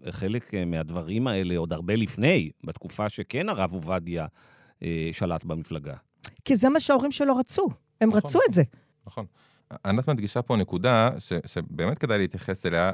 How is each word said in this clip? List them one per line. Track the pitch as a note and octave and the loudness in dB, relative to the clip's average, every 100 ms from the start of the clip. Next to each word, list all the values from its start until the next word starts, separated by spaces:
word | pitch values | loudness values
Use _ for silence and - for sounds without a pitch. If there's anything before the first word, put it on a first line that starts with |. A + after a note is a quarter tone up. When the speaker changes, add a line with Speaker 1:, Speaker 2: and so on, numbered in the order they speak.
| F2+ | -10
Speaker 1:
חלק, | F2+ F#2+ A#2 - | -6 -4 -4 -4
אה, | G2+ F2 | -4 -2
מהדברים | E2 D#2 F2 D#2+ G#2+ C3 | -2 -4 -6 -4 -2 0
האלה | G2 F2+ F2 | 0 0 -2
עוד | E2+ | -2
הרבה | D#2+ F2 A2 | -4 -2 0
לפני, | G#2 - C3 F3 D#2 - | 0 0 2 2 0 -8
בתקופה | - - - - G#3 | -14 -12 -12 -6 -6
שכן | - - C3 G#3 | -6 -8 -4 -4
הרב | C3+ F#2 | -2 -2
עובדיה, | F#2 D#2+ F#2 E2+ E2+ D2 _ _ _ _ - | -4 -4 -4 -4 -6 -6 _ _ _ _ -10
אה, | E2+ E2 E2 | -6 -4 -4
שלט | - F2+ D#2+ | -4 -4 -4
במפלגה. | F2 D#2+ D#2 D#2+ C#2+ C#2 _ _ - _ - | -4 -8 -6 -10 -10 -14 _ _ -20 _ 0
Speaker 2:
כי | A#3+ | 4
זה | B3+ | 4
מה | D4+ | 4
שההורים | - C4+ C#4 | 4 2 2
שלו | - C#4 B3+ | 0 2 2
רצו. | B3 - F#4+ - _ - | 0 0 0 -2 _ 2
הם | A3 | 4
Speaker 3:
נכון, | G#3 | 4
Speaker 2:
רצו | C#3+ C#3 | 4 4
את | |
Speaker 3:
נכון. | B4+ | 6
Speaker 2:
זה. | F3+ C3+ - _ _ - | 6 4 0 _ _ -16
Speaker 3:
נכון. | - G2+ _ _ _ - - F#2+ | -12 -12 _ _ _ -20 -8 0
ענת | A2 C3 | 0 2
מדגישה | B2+ G2+ B2 | 0 -2 -4
פה | - A2+ | 0 0
נקודה | F#2 F2+ A#2+ A#2 A#2 F2+ | 2 2 4 6 4 0
ש-, | - F2 - | -6 -6 -4
שבאמת | F2+ D#2 - F2 D3+ | -8 -6 -2 -2 0
כדאי | B2+ G#2+ | 0 0
להתייחס | F#2 F2+ - F#2+ F2+ | 0 -4 -6 -4 0
אליה, | E2+ F#2 | 2 2